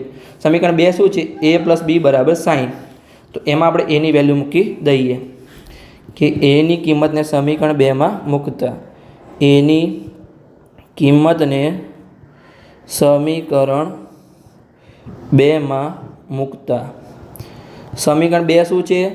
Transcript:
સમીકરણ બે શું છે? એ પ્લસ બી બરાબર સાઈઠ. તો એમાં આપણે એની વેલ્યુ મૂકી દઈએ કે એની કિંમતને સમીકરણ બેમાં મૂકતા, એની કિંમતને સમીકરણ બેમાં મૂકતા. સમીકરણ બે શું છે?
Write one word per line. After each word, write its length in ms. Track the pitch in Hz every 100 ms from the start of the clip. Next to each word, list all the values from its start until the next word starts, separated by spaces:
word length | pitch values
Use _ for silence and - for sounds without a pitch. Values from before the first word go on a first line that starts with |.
| - - - -
સમીકરણ 360 | 156 170 175 165
બે 160 | 180
શું 180 | 180 190
છે? 140 | 180 156 -
એ 160 | 156 165
પ્લસ 180 | 165 165
બી 160 | 160 165
બરાબર 360 | 139 135 143 165
સાઈઠ. 400 | - 143 127 - - - _ - _
તો 60 | - 151
એમાં 220 | 147 165
આપણે 140 | 170 160 151
એની 160 | 160
વેલ્યુ 240 | 151 143 143
મૂકી 300 | 139 170 208 - 147
દઈએ 300 | 135 127 127 - - - - - - - - - -
કે 120 | 147 147 143
એની 280 | 143 160 170 156
કિંમતને 380 | 147 151 151
સમીકરણ 540 | 151 143 143 156 156 147
બેમાં 320 | 135 135 175 202 147
મૂકતા, 420 | 143 143 120 123 104 - - - - - -
એની 440 | 143 143 147 160 170 - - - - - _ _ _ _ _ -
કિંમતને 640 | 139 147 156 160 143 139 151 185 - - - _ - _ _ - - - - -
સમીકરણ 920 | 143 143 156 165 - 139 135 139 170 - - - _ _ _ _ _ _ _ - - - -
બેમાં 560 | 135 143 156 139 135 151 185 - - -
મૂકતા. 540 | 135 135 - - 120 - - - - - - - - - - - -
સમીકરણ 500 | 151 156 170 170 165
બે 140 | 170 170
શું 180 | 180
છે? 180 | 175 185 190